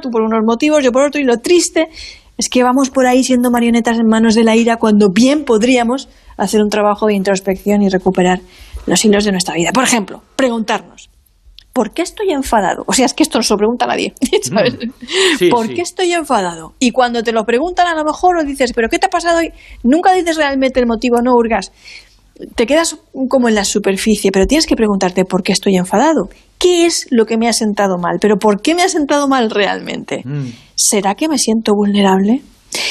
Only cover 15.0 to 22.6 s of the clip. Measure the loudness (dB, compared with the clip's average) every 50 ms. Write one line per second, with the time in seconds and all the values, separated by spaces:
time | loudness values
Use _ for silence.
15 | -14 -8 -2 0 0 0 0 2 0 2 2 0 -2 -4 -6 -6 -8 -8 -4 -4
16 | -2 -2 -2 -2 -2 -2 -2 -2 -2 -4 -8 -10 -16 -16 -6 -2 -2 0 2 2
17 | 0 0 0 -4 -4 -2 -2 -2 -2 0 0 0 -2 -2 0 0 0 0 0 -2
18 | -2 -4 -4 0 0 2 2 2 -2 -4 -2 -2 -2 -2 0 -2 -2 0 0 0
19 | -2 0 -2 -2 0 0 0 0 -2 -4 -8 -16 -20 -20 -16 -4 0 2 2 4
20 | 4 4 4 4 2 -2 -2 0 0 0 0 0 0 0 0 0 0 0 -2 -2
21 | 0 0 0 2 2 2 2 2 2 2 -2 -4 -4 -8 _ _ -20 -20 -20 -20
22 | -20 _ _ _ _ _ _ -20 -20 -12 -4 -2